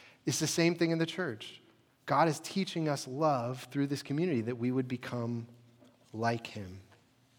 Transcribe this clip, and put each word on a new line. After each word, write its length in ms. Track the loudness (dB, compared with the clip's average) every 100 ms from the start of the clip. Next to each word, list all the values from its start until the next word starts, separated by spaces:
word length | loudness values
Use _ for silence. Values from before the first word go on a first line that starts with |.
| -20 -8
It's 140 | -2 0
the 80 | 0
same 300 | 4 4 4
thing 160 | 2
in 60 | 2
the 60 |
church. 560 | 0 -2 -4 -6 -10 -18 -20 _ _ _ 0
God 200 | 4 4
is 140 | 4
teaching 480 | -2 -2 -2 0 0
us 180 | 0 -2
love 600 | 0 2 2 0 -6 -4
through 180 | 0 0
this 140 | 0
community 380 | -2 0 2 2
that 160 | 0 0
we 160 | 0
would 160 | 0 0
become 580 | -4 -6 -4 -2 -4 -6 -16 -20 -20 -20 _ _
like 320 | -2 0 0 -4
him. 340 | -10 -10 -12 -18 -20 _ _ _